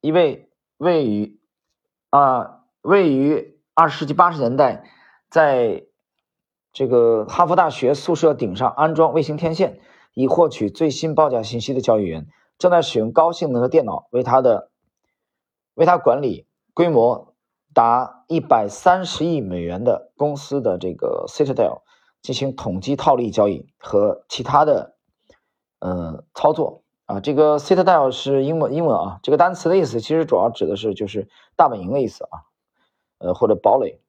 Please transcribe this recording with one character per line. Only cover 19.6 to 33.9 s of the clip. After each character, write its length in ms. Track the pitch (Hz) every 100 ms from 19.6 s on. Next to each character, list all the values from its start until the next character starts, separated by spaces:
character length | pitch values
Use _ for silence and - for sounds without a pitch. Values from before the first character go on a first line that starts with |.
元 240 | 85 90
的 260 | 120 107 - _
公 180 | 147
司 260 | 143 - 139
的 160 | 113 90
这 160 | 92
个 320 | 82 - 50 -
Citadel 540 | - 135 131 104 - _ _ _ _
进 120 | -
行 220 | 131 139 131
统 240 | - 92
计 160 | 101 143
套 180 | -
利 160 | 127 117
交 180 | 95 104
易 200 | 90 - _
和 460 | - 101 104 - _
其 140 | -
他 220 | 120 143
的， 320 | 151 117 - _ _ _ _ _ _ _ _ _
呃， 440 | - 90 82 78 _
操 220 | - -
作。 280 | 160 151 - _ _ -
啊， 120 | -
这 160 | 147
个 240 | 143 151 147
Citadel 540 | 143 185 185 170 135
是 320 | 127 135 139
英 160 | 135 160
文， 120 | 147
英 140 | 147 165
文 100 | 104
啊， 220 | 80 -
这 80 | -
个 40 | 147
单 160 | 175
词 160 | 180 165
的 80 | 190
意 80 |
思 140 | 147 117
其 160 | 113
实 100 | 160
主 120 | 160 101
要 120 | 113
指 160 | 117
的 120 | 85 98
是 180 | 107
就 140 | 95 101
是 200 | 107 92 _ _ -
大 120 | 156
本 120 | 113
营 100 | 90
的 80 | 139
意 60 | 117
思 160 | - -
啊， 160 | 80 _ _ _ _ _ _ _ _
呃， 160 | 90
或 140 | 90 113
者 80 | 104
堡 220 | 104 127
垒。 220 | 120